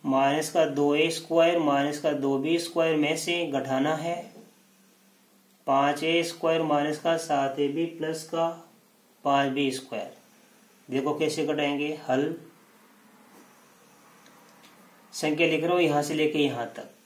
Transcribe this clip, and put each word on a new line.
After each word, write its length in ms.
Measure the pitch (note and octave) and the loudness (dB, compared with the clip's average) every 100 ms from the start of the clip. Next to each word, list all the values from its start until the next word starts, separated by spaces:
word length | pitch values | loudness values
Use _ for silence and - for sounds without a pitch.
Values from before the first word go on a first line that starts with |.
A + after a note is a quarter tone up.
माइनस 460 | C#3 C3+ C#3 D3+ D#3 | 0 2 4 2 0
का 140 | E3+ D#3 | 2 2
दो 260 | C#3 C#3+ | 2 2
ए 140 | D3 E3 | 4 2
स्क्वायर 480 | D#3+ - E3 E3 E3+ | -2 0 4 4 4
माइनस 400 | D3+ C#3 C#3+ D3 | 2 2 0 -2
का 120 | D#3 | -2
दो 240 | C#3 C#3 C3+ | 0 0 0
बी 200 | D3 E3 | 0 0
स्क्वायर 360 | E3+ E3 E3 | 0 0 2
में 200 | D#3 D3 D#3+ | 2 2 0
से 280 | - F3 D#3+ | -2 -2 -2
घटाना 460 | C3+ C3+ C3 D3 | -2 -2 0 0
है 200 | D#3 E3 F3 - - - _ _ _ _ _ _ _ _ _ _ _ - | 0 -4 -6 -10 -20 -20 _ _ _ _ _ _ _ _ _ _ _ 0
पाँच 360 | C#3 C#3+ D3 | 2 2 0
ए 180 | D#3+ E3+ | 0 0
स्क्वायर 380 | E3 - E3 E3 | 0 -2 0 0
माइनस 360 | D#3 D3 D3 D3+ | 2 2 0 -2
का 160 | E3 E3 | 0 -2
सात 400 | - C#3+ C3+ C#3 | 0 0 0 0
ए 80 | C#3+ | -2
B 160 | D#3 E3 | 0 -4
plus 320 | - D#3 D#3+ | -4 -6 -6
का 220 | - E3 E3 E3 - _ _ _ _ _ | -6 -2 -2 -4 -18 _ _ _ _ _
पाँच 280 | C#3+ C#3 C#3 | 0 2 2
बी 200 | C3 C#3 | 0 -2
स्क्वायर। 400 | B2+ - A2 F2+ - _ _ _ _ _ _ - | -2 -8 -10 -10 -14 _ _ _ _ _ _ -6
देखो 240 | C3+ C3+ | -2 -2
कैसे 300 | D3+ D3+ D#3+ | 0 -2 0
घटाएंगे, 520 | D3 D3 C#3+ C#3+ D3 D3+ | -2 0 -2 -2 -4 -6
हल, 340 | - C3 D3+ E3 - - - - - _ - - - - - - - _ - - - - - - - - - - - - - | -2 0 0 -4 -14 -20 -20 -20 -20 _ -20 -20 -20 -20 -20 -20 -20 _ -20 -20 -20 -20 -20 -20 -20 -20 -20 -20 -20 -20 -18
संख्या 340 | - D3+ D3+ D#3+ | -6 -2 2 2
लिख 160 | D#3 | 2
रहा 100 | E3+ | 0
हूँ 80 | F3+ | 2
यहाँ 200 | D#3+ D3 | 2 2
से 100 | D3 | 0
लेके 260 | D#3 D3+ D3+ | 0 0 2
यहाँ 260 | C#3 B2 A#2 | 0 -2 -8
तक। 220 | - - - | -10 -18 -20